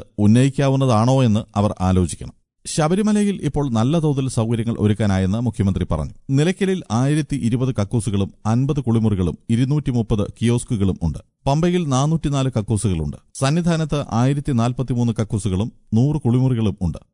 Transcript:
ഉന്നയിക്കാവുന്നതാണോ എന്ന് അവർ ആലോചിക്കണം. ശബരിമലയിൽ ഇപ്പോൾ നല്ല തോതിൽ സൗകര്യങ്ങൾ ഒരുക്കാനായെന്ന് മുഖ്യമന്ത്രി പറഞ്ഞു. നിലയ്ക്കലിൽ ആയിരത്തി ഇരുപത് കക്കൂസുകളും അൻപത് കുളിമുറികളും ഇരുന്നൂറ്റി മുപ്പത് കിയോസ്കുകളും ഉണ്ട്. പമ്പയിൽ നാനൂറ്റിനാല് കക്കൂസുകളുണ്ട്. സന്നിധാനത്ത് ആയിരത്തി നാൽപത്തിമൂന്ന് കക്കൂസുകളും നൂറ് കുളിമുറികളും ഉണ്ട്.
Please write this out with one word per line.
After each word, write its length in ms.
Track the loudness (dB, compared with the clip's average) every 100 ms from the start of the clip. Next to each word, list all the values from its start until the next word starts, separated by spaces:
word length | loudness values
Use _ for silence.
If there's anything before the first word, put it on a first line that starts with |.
| -6 2
ഉന്നയിക്കാവുന്നതാണോ 960 | 4 6 4 2 0 2 2 2 4 4
എന്ന് 200 | 2 0 -2
അവർ 180 | 0 0 0
ആലോചിക്കണം. 540 | 0 2 0 -4 -14 -18 _ _
ശബരിമലയിൽ 720 | -8 -2 0 0 0 0 0 -2
ഇപ്പോൾ 240 | -4 -2 -2
നല്ല 280 | 0 0 0
തോതിൽ 280 | 0 -2 -2
സൗകര്യങ്ങൾ 460 | -2 -2 -2 -2 0
ഒരുക്കാനായെന്ന് 600 | 2 2 0 2 0 0
മുഖ്യമന്ത്രി 440 | -2 0 0 0
പറഞ്ഞു. 300 | -2 -4 -6 -10 -2
നിലയ്ക്കലിൽ 500 | 0 2 0 -2 -2 -2
ആയിരത്തി 460 | -2 0 0 -2 -2
ഇരുപത് 360 | -2 0 -2
കക്കൂസുകളും 580 | -2 -2 -2 -2 -2 -2 -4
അൻപത് 360 | -2 0 0 -2
കുളിമുറികളും 560 | 0 2 2 2 -2 -4 -2
ഇരുന്നൂറ്റി 420 | 0 0 0 -2
മുപ്പത് 340 | -2 0 -2 -4
കിയോസ്കുകളും 640 | -2 0 0 -2 -2 0 0
ഉണ്ട്. 200 | -4 -6 -12 _
പമ്പയിൽ 380 | -2 0 0 0 0
നാനൂറ്റിനാല് 640 | 0 0 0 -2 -2 -2
കക്കൂസുകളുണ്ട്. 680 | -2 -2 -2 0 -2 -4 -8 _ -4
സന്നിധാനത്ത് 640 | 0 0 0 0 -2 -4 -2
ആയിരത്തി 400 | 0 2 0 -2
നാൽപത്തിമൂന്ന് 600 | 0 0 -2 -4 -2 0
കക്കൂസുകളും 560 | -2 -2 -2 0 -2 -2 -8 _
നൂറ് 240 | 2 2 2
കുളിമുറികളും 560 | 2 2 2 0 -2 -2
ഉണ്ട്. 180 | -4 -6 -14